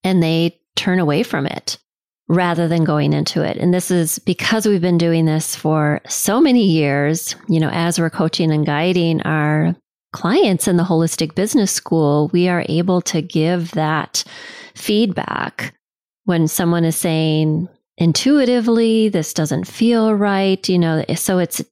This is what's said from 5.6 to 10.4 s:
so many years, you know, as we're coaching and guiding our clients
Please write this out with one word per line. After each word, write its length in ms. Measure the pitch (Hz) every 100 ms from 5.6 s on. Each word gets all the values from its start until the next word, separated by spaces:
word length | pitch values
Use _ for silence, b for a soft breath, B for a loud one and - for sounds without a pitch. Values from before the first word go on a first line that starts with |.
| 156 156 151 147 -
so 320 | - - 214
many 240 | 311 247
years, 720 | 196 160 143 139 143 160 - - -
you 100 | 160
know, 80 | 156
as 280 | - 170 170
we're 100 | 165
coaching 420 | - 165 - 165
and 140 | 151
guiding 560 | 151 147 170 180 165 160
our 540 | - 156 151 151 160 170 _ _ _
clients 520 | - 165 269